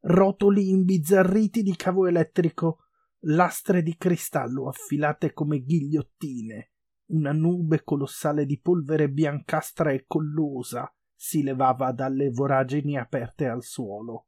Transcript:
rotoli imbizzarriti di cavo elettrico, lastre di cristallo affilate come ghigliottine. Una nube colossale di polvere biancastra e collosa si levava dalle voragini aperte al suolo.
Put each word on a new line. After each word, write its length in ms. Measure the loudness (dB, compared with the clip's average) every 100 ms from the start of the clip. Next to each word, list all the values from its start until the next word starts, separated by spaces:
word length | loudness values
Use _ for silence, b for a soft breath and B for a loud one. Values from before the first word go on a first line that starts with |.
rotoli 680 | 4 4 4 4 4 4 4
imbizzarriti 920 | 2 4 2 4 4 6 4 2 0
di 140 | -2 0
cavo 320 | 0 2 2
elettrico, 760 | 2 0 2 0 0 -4 -4 _ _ _ _
lastre 640 | -2 2 2 0 0 0
di 120 | 0 -2
cristallo 720 | 0 0 -2 -4 -4 -6 -6
affilate 680 | -10 -6 -2 -2 -2 -4
come 300 | -2 -2 -2
ghigliottine. 1080 | 0 -2 0 -2 -4 _ -10 -8 -10 -12 -18 _ _ _ _
Una 200 | -2 0
nube 540 | 0 2 0 0 0
colossale 640 | 0 -4 -4 -4 -2 -2 -2
di 120 | -2
polvere 500 | 0 0 0 0 0
biancastra 840 | 0 -2 -2 -4 -4 -4 -2 0
e 140 | 0 -2
collosa 840 | -4 -2 -2 -2 -4 -8 -8 -10 _ _
si 300 | _ -4 -2
levava 480 | -2 2 2 2 -2
dalle 380 | -2 -2 0 0
voragini 680 | 0 0 2 2 0 -2 -4
aperte 480 | -4 -6 -6 -4 -4
al 160 | -4
suolo. 640 | -8 -10 -8 -8 -10 -14